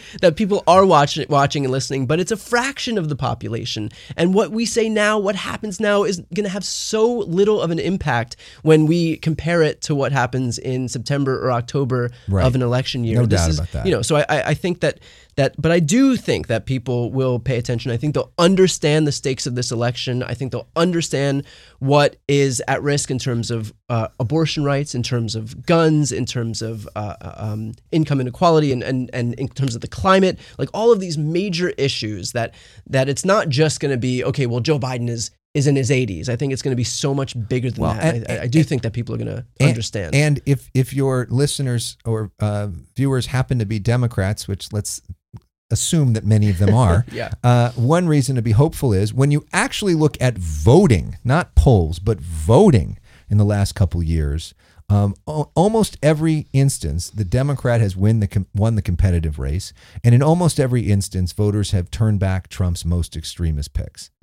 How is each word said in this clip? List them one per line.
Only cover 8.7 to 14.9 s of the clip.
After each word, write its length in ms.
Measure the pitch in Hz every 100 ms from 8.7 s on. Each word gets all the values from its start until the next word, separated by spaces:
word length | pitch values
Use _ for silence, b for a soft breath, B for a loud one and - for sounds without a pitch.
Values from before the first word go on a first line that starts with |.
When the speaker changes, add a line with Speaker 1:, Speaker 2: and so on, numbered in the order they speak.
| 156 156
Speaker 1:
we 300 | 170 165 -
compare 460 | 160 156 156 170
it 180 | 151 -
to 140 | - 147
what 160 | 135
happens 460 | 139 123 127 127 -
in 280 | 127 127 123
September 560 | 127 113 143 135 131
or 60 | 131
October 640 | 120 120 143 131 127 120 B -
Speaker 2:
Right. 180 | 95 131
Speaker 1:
of 80 |
an 80 | 127
election 400 | 123 123 - 131
year. 140 | 113 110
Speaker 2:
No 100 | 117
Speaker 1:
This 140 | 98
Speaker 2:
doubt 100 | 82
Speaker 1:
is, 80 | 76
Speaker 2:
about 140 | 87
that. 140 | - 190
Speaker 1:
you 40 |
know, 120 | 123
so 160 | - 151
I, 60 | -
I, 140 | 147 -
I 40 |
think 280 | 151 180 175
that, 180 | 156